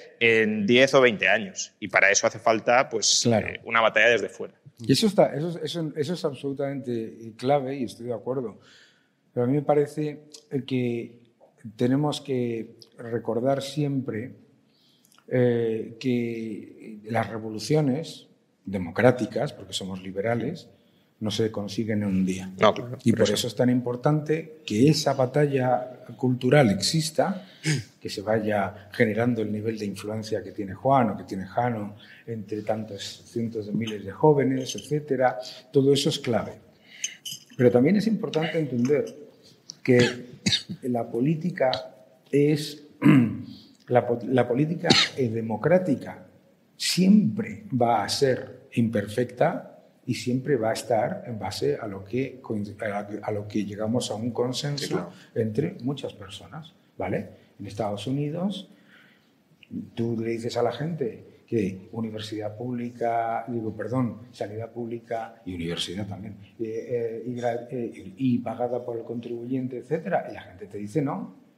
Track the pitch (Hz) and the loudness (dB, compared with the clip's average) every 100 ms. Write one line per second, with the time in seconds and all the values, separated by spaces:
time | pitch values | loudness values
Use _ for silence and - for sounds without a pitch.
0 | - - 117 113 107 110 101 123 135 139 | -16 0 4 6 4 2 4 6 8 8
1 | 123 101 95 107 98 - - - 101 92 | 6 6 2 2 0 -10 -12 -10 -2 4
2 | 95 101 113 110 - 113 123 120 135 110 | 6 6 2 0 2 2 4 4 4 0
3 | - - 120 110 87 - - 117 107 107 | 0 2 4 2 2 -6 -2 4 4 6
4 | 113 117 98 - 90 - - - 113 139 | 6 4 2 -8 -14 -14 -20 -6 0 4
5 | 220 190 139 139 170 165 151 165 160 160 | 4 4 4 4 -4 -6 -6 -6 -6 -4
6 | 139 175 160 131 139 139 139 139 123 117 | -4 -2 -4 -4 -6 -4 -4 -6 -4 -6
7 | 113 113 113 110 123 143 131 139 110 - | -6 -10 -16 -6 2 2 2 -4 -6 -8
8 | 120 117 120 135 113 95 - - _ _ | -8 -6 -4 -4 -6 -10 -20 -20 _ _
9 | _ _ _ 123 120 147 147 147 143 156 | _ _ _ -2 2 2 4 2 2 -2
10 | 151 143 - - - 139 123 131 123 120 | -6 -6 -16 -20 -8 -6 -4 -2 -2 -4
11 | 120 - _ _ _ _ 110 - 123 135 | -6 -14 _ _ _ _ -14 -2 2 2
12 | 151 143 - 127 120 113 110 - - - | 2 -2 -2 -2 -2 -4 -8 -14 -20 -16
13 | 120 117 113 113 127 135 - 151 143 139 | -6 -4 -2 0 0 0 -2 -2 -2 0
14 | 120 110 123 - _ _ _ _ _ _ | -2 -6 -6 -12 _ _ _ _ _ _
15 | _ _ - 127 123 117 113 110 117 120 | _ _ -2 4 4 4 2 -2 -4 -6
16 | 135 123 117 113 113 101 - - 110 107 | -2 0 -2 -6 -8 -10 -12 -16 -18 -16
17 | 107 113 110 113 110 110 104 151 143 135 | -6 -2 -2 -4 -8 -6 0 2 4 0
18 | 165 - - _ _ _ - 98 85 90 | -4 -12 -20 _ _ _ -8 -6 -4 4
19 | 120 123 104 113 147 - - - 95 95 | 6 6 2 -2 -4 -6 -10 -10 -8 -10
20 | 95 95 110 117 127 180 - _ _ _ | -8 -4 0 0 -2 -6 -12 _ _ _
21 | _ - 107 104 110 107 101 104 110 104 | _ -8 -4 0 0 -2 -8 -4 -2 0
22 | 104 95 92 92 - - 107 135 123 123 | 2 2 2 0 -6 2 4 4 -2 -2
23 | 117 107 104 104 120 - 123 123 123 123 | 2 4 4 2 -2 2 2 2 0 0
24 | 147 151 147 156 160 - - 107 139 156 | 2 2 0 -2 -4 -12 -2 4 6 6
25 | 147 131 127 147 147 135 127 123 - - | 2 2 2 2 2 2 2 0 -2 -12
26 | - 120 127 123 127 147 120 95 - 165 | -18 -2 0 2 4 6 6 4 0 0
27 | 156 - 156 190 - - 156 135 101 _ | 0 0 0 0 -8 -8 -2 -2 -2 _
28 | - - 101 110 104 104 95 - - - | -12 -8 -2 0 2 0 0 -4 -8 0
29 | 113 104 120 117 107 107 110 110 104 92 | 2 2 2 0 0 -2 -4 -4 -6 -6
30 | 104 110 107 104 95 - 98 95 131 135 | -6 -6 -4 -6 -6 -8 -8 -2 2 4
31 | 110 95 - 98 90 - 123 110 104 104 | 4 0 -8 -10 -6 -2 -2 -2 -8 -12
32 | - - - 113 98 107 107 110 104 98 | -20 -20 -12 -10 -8 -8 -4 -4 -6 -10
33 | - - - 117 117 113 104 104 110 104 | -12 -14 -10 -6 -4 -4 -4 -4 -4 -6
34 | 98 95 156 143 131 131 127 101 - 147 | -10 2 4 6 4 0 -4 -8 -4 -4
35 | 143 131 127 - - - - 139 135 139 | -2 2 2 0 -8 -16 -2 2 6 4
36 | 160 - 127 107 90 - - _ _ - | 2 -2 0 -2 -2 -10 -18 _ _ -12
37 | - - - - - - 123 123 139 208 | -12 -12 -14 -16 -10 4 6 6 6 4
38 | 220 214 - 160 165 165 143 123 123 143 | 2 0 -2 -2 -2 -2 -2 0 2 2
39 | 113 - - - - _ - - - 123 | 0 -8 -20 -20 -20 _ -20 -6 4 6
40 | 120 - - - - - - 170 131 120 | 6 2 -12 -6 -2 -2 -4 -8 -4 -4
41 | 117 117 139 160 175 - 131 127 - - | -2 0 0 0 -2 0 0 0 -6 -18
42 | - _ _ 139 147 151 - - - - | -20 _ _ 2 4 2 -2 -12 -16 2
43 | 143 143 110 90 - - - _ - 123 | 6 6 6 0 -10 -16 -20 _ 0 2
44 | 117 117 113 127 120 120 156 170 165 - | 2 0 0 2 2 2 0 0 4 4
45 | - - 123 113 113 139 151 180 185 123 | 4 0 -2 -2 -4 -2 2 2 2 -2
46 | - - - _ _ _ _ - - 170 | -4 -14 -18 _ _ _ _ -8 -2 4
47 | 190 214 156 110 110 - - 123 117 117 | 8 8 6 0 -6 -8 -4 2 4 4
48 | 101 - 135 120 - - - - 110 110 | 2 2 2 2 -2 -14 -6 0 2 2
49 | 101 - 123 - 151 240 - - - _ | -2 -2 -2 2 0 0 -10 -20 -20 _
50 | - 123 127 127 127 131 110 110 - 113 | -6 -4 -2 -2 0 0 0 -2 0 0
51 | 127 185 127 110 92 - 139 143 110 95 | 0 -4 -8 -8 -8 -4 -2 -2 -4 -10
52 | 95 123 135 - - 107 101 101 110 101 | -6 -4 -4 -8 -8 -6 -6 -6 -6 -6
53 | 104 107 - 104 104 107 98 101 110 120 | -6 -10 -6 -6 -4 -4 -4 -4 -2 -2
54 | - 107 120 113 123 127 143 143 - 165 | -2 -4 -4 -2 -2 -2 -4 -4 -4 -4
55 | 180 - - - 110 107 156 - 120 143 | -6 -14 -10 -4 -2 0 -2 -2 -6 -4
56 | 120 - 95 - 87 139 - _ _ - | -6 -10 -14 -16 -14 -16 -16 _ _ -8
57 | 95 101 104 - - - 101 - 107 101 | -4 -4 -6 -14 -20 -16 -12 -6 -4 -4
58 | - 139 147 165 190 190 - _ _ - | -4 -4 -2 -2 -4 -4 -12 _ _ -20
59 | _ _ _ _ _ _ - 95 98 - | _ _ _ _ _ _ -14 -12 -10 -4
60 | 117 113 113 117 120 120 120 - 156 160 | -4 -2 -4 -4 -4 -2 -2 -2 -4 -4
61 | 120 - - - - 113 92 - - 113 | -4 -6 -16 -20 -4 0 0 -4 -10 -8
62 | 113 107 - 107 107 107 123 120 120 120 | -6 -6 -8 -8 -8 -8 -6 -6 -6 -4
63 | 117 117 113 113 - 117 110 101 104 127 | 0 0 0 -2 -4 -4 -4 -6 -4 -2
64 | 120 - - - 107 107 113 - 117 117 | -2 -4 -14 -10 -8 -8 -10 -8 -8 -8
65 | 117 113 110 - - 90 82 85 - 90 | -6 -6 -6 -12 -10 -8 -6 -6 -6 -6
66 | 104 98 110 98 - - 113 113 - 120 | -8 -8 -12 -14 -16 -10 -8 -6 -4 -4
67 | 117 113 123 120 120 117 - 131 117 101 | -4 -6 -8 -4 -2 -2 -4 -6 -6 -8
68 | 95 95 131 120 117 110 123 120 120 117 | -14 -2 0 2 0 -4 -2 -2 -4 -8
69 | 113 117 117 117 120 131 127 123 - 165 | -8 -8 -8 -8 -4 -4 -4 -8 -6 -6
70 | 185 160 - - - - 101 104 104 147 | -2 -4 -4 -12 -16 -18 -14 -12 -6 -2
71 | 139 185 - - _ | -2 -4 -8 -16 _